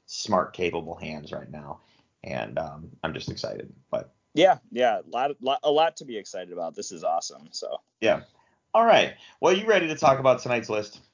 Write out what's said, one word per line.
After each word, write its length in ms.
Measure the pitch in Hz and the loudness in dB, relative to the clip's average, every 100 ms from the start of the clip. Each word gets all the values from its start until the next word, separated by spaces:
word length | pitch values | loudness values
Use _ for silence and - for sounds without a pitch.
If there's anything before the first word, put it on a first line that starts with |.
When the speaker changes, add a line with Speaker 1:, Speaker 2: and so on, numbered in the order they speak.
| _ | _
Speaker 1:
smart, 480 | - - 95 - | -12 0 0 0
capable 420 | - 87 82 80 85 | -2 -4 -2 -8 -10
hands 360 | 80 78 73 | -10 -12 -12
right 180 | 73 73 | -12 -12
now, 300 | 76 71 71 _ _ _ _ | -16 -14 -16 _ _ _ _
and, 360 | - 65 53 - | -10 -8 -6 -6
um, 300 | 78 76 85 - | -8 -12 -18 -10
I'm 120 | - - | -8 -8
just 160 | - | -10
excited. 420 | - - - - - - | -10 -10 -10 -14 -20 -8
But 240 | - - _ _ - | -8 -8 _ _ 2
Speaker 2:
Yeah, 240 | 185 170 _ | 2 2 _
yeah, 280 | 113 123 101 | 0 0 0
a 100 | 82 | -4
lot, 220 | 120 143 143 | -4 -4 -4
lot, 180 | 127 139 | -4 -2
a 80 | 147 | 0
lot 260 | 147 165 - | 2 2 -2
to 80 | 143 | -12
be 120 | 110 | -12
excited 360 | 95 95 90 | -10 -12 -12
about. 220 | 87 82 76 | -8 -8 -8
This 160 | 82 | -12
is 120 | 87 | -6
awesome. 440 | 80 82 - 69 76 | -4 -2 -4 -14 -16
So 280 | - - - _ - | -12 -10 -10 _ -2
Speaker 1:
Yeah. 220 | 110 73 - _ _ _ _ | 0 0 -2 _ _ _ _
All 120 | 220 233 | 4 8
right. 300 | 160 90 - - - | 8 6 -2 -20 0
Well, 120 | 151 185 | 2 4
you 80 | 220 | 4
ready 220 | 196 165 | 2 2
to 80 | 147 | 2
talk 240 | 151 131 | 4 6
about 200 | 131 123 | 6 4
tonight's 300 | 131 120 101 | 2 -2 0
list? 300 | 107 107 - _ | -4 -4 -12 _